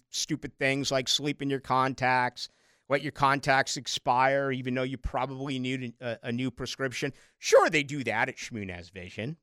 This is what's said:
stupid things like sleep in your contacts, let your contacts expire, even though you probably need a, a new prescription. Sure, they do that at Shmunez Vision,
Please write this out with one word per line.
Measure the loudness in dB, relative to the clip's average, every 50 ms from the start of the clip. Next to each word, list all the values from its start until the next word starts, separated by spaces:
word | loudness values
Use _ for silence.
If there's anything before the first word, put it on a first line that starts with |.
| _ _
stupid | -8 -6 -4 -4 -4 -6 -6 -8 -6 -2
things | 0 0 2 0 0 0
like | 0 0 0
sleep | 2 0 0 0 -2 -4 -2
in | -2 -2
your | -2 -2
contacts, | -2 0 2 2 2 2 0 0 2 2 2 4 2 0 -2 -6 -12 -14 _ _ _ _ _ _ _ -2
let | -2 0 0
your | -2 -2
contacts | 2 4 4 4 4 4 4 4 4 4 2 -2
expire, | -8 -6 -6 -6 -2 0 2 4 6 6 4 4 2 2 0
even | -2 -2 -2 -2 -2
though | 0 -2
you | -2 -4 -6
probably | -8 -6 -4 -4 -4 -4 -4 -6 -6 -4 -4 -2
need | -2 -2 -4 -4 -6 -8 -10 -8
a, | -6 -6 -6 -6 -4
a | -4 -2
new | -2 -2 -2
prescription. | -4 -6 -8 -8 -6 -4 -4 -4 -4 -2 -4 -4 -6 -8 _ _ _ -10
Sure, | 0 6 6 6 6 6
they | 4 2 0
do | 0 -4 -6 -4
that | -2 0 0 0 -2
at | -4
Shmunez | -8 -10 -8 -8 -6 -6 -6 -8 -10 -12 -14
Vision, | -14 -14 -14 -12 -8 -8 -8 -8 -8 -10